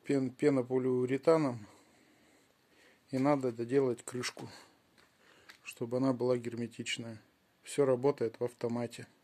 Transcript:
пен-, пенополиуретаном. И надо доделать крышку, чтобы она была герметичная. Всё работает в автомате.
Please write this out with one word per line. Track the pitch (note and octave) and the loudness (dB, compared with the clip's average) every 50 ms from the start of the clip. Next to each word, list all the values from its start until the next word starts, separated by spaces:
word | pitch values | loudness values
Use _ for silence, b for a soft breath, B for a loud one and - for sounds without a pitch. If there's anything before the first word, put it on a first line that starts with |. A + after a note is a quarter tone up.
| _ - | _ 0
пен-, | C#3+ C#3 C3+ B2+ | 0 0 0 -2
пенополиуретаном. | B2 - - D3 C#3+ C3 A#2+ A#2+ B2+ C3 B2+ C3 B2+ B2 B2+ B2 C3 C3+ - E3 E3 D#3+ D#3 C3+ A#2+ A2+ G#2 b b b b b b b b b b b b b b b b b _ _ b b b b b b b b b _ | -4 0 2 2 4 2 0 0 -2 0 0 2 0 0 0 0 -2 2 4 4 6 6 4 0 -2 -4 -10 b b b b b b b b b b b b b b b b b _ _ b b b b b b b b b _
И | - B2+ | -2 0
надо | C3 C#3+ D3 C#3 C3 B2+ | 2 2 2 2 2 -2
доделать | A#2 A2+ A#2+ A#2 B2+ C#3 C3+ B2+ A#2+ A#2 | -2 -2 -4 0 2 2 2 2 0 -2
крышку, | - - - B2 A#2+ - - - - A2 B B B B B B _ _ B B B B B B B B B B B B B B | -6 -10 -8 -6 -6 -8 -8 -10 -16 -16 B B B B B B _ _ B B B B B B B B B B B B B B
чтобы | _ - - - B2 A#2 B2 B2+ | _ -18 -10 -8 -6 -4 -2 0
она | C3 C3+ | 2 2
была | C3 A#2 B2 B2 B2+ | 2 2 2 2 2
герметичная. | B2 A#2 A#2+ A2+ A2+ A#2+ A2+ - - A#2 - - - A#2 A#2 A2+ G#2+ - _ _ _ _ _ _ _ | 0 0 -6 -6 -6 -8 -8 -8 -10 -8 -8 -6 -8 -8 -12 -14 -16 -18 _ _ _ _ _ _ _
Всё | _ - - - C#3+ | _ -8 2 2 4
работает | C3 C3 A#2+ B2 C#3+ C#3 - B2 A2+ - - | 4 4 4 4 0 2 2 -2 -4 -2 -4
в | B2 | -6
автомате. | A#2+ - _ - A#2 A#2 A#2+ A#2+ A2+ - - B2+ - _ _ | -6 -4 _ -6 -4 -4 -4 -4 -6 -8 -14 -18 -20 _ _